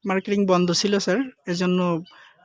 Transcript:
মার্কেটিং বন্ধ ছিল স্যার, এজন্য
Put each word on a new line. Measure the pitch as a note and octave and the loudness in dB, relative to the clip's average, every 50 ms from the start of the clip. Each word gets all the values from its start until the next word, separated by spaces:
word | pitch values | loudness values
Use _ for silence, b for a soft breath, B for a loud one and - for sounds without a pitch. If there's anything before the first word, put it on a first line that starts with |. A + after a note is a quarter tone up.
| - | -4
মার্কেটিং | G3 F#3+ F#3+ - G#3 G3+ G3+ G3 | -2 -2 -2 -2 -2 0 0 2
বন্ধ | F#3 F#3 F3 F3+ F3 | 4 4 2 2 2
ছিল | E3+ - - G3+ G#3 G3 | 0 0 0 0 0 0
স্যার, | - F#3+ F3+ B3 C4+ B3+ - _ - | 0 0 0 -2 -2 -4 -8 _ -6
এজন্য | F#3 F3 F3 F#3 F3+ F3+ F#3 F3+ F3 E3+ D#3+ F3 - b b b b b b | -6 -4 -2 0 0 0 0 0 0 -2 -2 -4 -10 b b b b b b